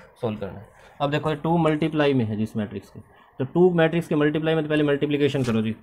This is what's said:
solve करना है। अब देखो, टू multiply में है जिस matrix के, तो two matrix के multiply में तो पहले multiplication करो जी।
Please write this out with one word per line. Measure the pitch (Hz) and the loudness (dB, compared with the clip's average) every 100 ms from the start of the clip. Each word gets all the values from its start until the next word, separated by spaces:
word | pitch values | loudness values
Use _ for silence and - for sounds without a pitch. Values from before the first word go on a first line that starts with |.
| - - | -20 -8
solve | 117 107 | -6 -6
करना | 98 101 | -8 -12
है। | - - - - | -18 -20 -20 -4
अब | 143 | -2
देखो, | 147 151 156 | -2 -2 -4
टू | 160 170 | 0 2
multiply | 160 151 160 151 143 135 | 2 2 0 0 2 2
में | 110 | 0
है | 107 | -2
जिस | 110 110 | -4 -4
matrix | 101 101 - | -6 -8 -14
के, | - - - _ - | -20 -20 -20 _ -8
तो | 135 | -4
two | 165 185 | 4 4
matrix | 170 160 170 165 | 4 2 0 -2
के | 156 | 0
multiply | 147 156 156 160 | 0 0 0 -2
में | 151 | 0
तो | |
पहले | 151 147 | 0 2
multiplication | 143 147 147 143 139 123 | 0 0 0 0 0 -2
करो | 113 | 0
जी। | 110 110 | -2 -4